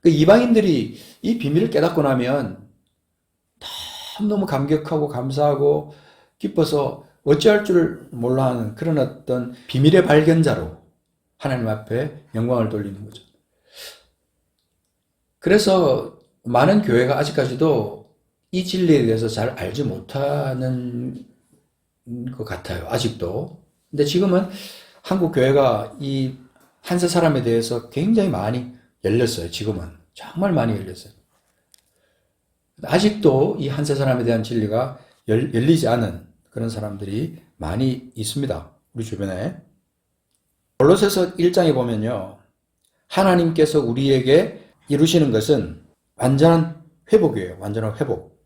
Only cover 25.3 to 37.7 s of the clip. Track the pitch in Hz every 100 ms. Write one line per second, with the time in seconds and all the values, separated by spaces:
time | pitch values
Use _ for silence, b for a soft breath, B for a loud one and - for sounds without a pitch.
25.3 | 160 131 139 135 107 104 - 139 135 131
26.3 | 131 - _ _ _ - 175 175 175 165
27.3 | 139 113 117 113 120 - - 180 226 190
28.3 | 107 104 123 123 B B _ 98 110 120
29.3 | - 85 - 107 95 80 - _ - -
30.3 | 170 196 165 117 104 92 90 - _ _
31.3 | _ _ _ _ _ _ _ _ _ _
32.3 | _ _ _ _ _ - 160 208 - 156
33.3 | 135 147 - 139 135 147 139 135 123 117
34.3 | 117 107 120 107 110 131 B B B -
35.3 | 107 135 113 131 165 110 120 110 87 -
36.3 | _ _ - 113 110 104 98 101 104 160
37.3 | - _ _ 78